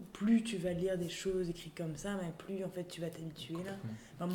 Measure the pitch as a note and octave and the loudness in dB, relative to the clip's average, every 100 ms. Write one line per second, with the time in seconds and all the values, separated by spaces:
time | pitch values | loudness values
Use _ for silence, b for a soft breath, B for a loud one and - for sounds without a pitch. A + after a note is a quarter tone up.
0 | F3 - G#3 A3+ A3+ G3 F3 F3 F#3+ F#3 | -12 2 8 8 6 0 2 2 2 2
1 | E3+ - F#3+ F#3 F3 E3 D#3+ - E3 D3 | 0 0 2 2 2 0 -6 -4 -4 -2
2 | G3+ G3+ E3+ D#3+ - G3 F#3 F#3 F3 - | -2 0 -2 -4 -4 -2 -2 -4 -6 -4
3 | E3 D#3+ E3 D3+ - E3 G3 G3 A2+ A2 | -4 -4 -8 -8 -6 -4 -4 -4 -6 -6
4 | B - F3+ | B -4 0